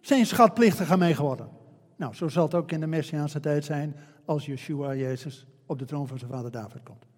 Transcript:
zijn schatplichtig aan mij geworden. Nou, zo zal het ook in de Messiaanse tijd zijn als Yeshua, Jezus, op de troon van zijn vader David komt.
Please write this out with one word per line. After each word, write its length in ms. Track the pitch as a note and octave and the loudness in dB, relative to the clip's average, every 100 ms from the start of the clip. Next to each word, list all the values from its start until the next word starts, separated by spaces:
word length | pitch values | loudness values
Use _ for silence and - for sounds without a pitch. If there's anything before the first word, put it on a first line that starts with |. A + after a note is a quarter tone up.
zijn 260 | - C#4 A3+ | 4 4 4
schatplichtig 640 | - A#3 A3+ A#3 E3+ E3+ | 8 6 8 4 6 2
aan 80 | F#3 | 4
mij 160 | F3 | 4
geworden. 340 | D3+ C#3+ C3 A#2 - - - _ _ | 2 0 -4 -8 -18 -20 -20 _ _
Nou, 180 | C#3+ | -10
zo 140 | - E3 | -6 -4
zal 160 | D#3 | 0
het 100 | D#3+ | 2
ook 180 | F3 E3 | 0 -2
in 80 | D#3+ | -6
de 60 | D#3+ | -2
Messiaanse 540 | D#3+ D3+ D3+ D3 D3 | -2 -2 -4 -4 -4
tijd 240 | D3+ D3 | -2 -2
zijn 320 | D3 D3+ D3+ D3 - _ | -2 -6 -6 -8 -16 _
als 220 | - D3+ C#3 | -4 -4 -4
Yeshua, 480 | C3+ - D3 C#3 | -10 -8 -6 -4
Jezus, 520 | C3+ C3 C3 D3 C3 - _ _ | -4 -4 -6 -10 -16 -20 _ _
op 120 | C#3+ | -8
de 60 | |
troon 240 | B2+ D3 C3+ | -6 -8 -8
van 100 | B2+ | -10
zijn 120 | B2 | -10
vader 200 | C3 A#2+ | -10 -10
David 320 | A#2 G#2 - | -10 -12 -16
komt. 240 | - - _ | -20 -20 _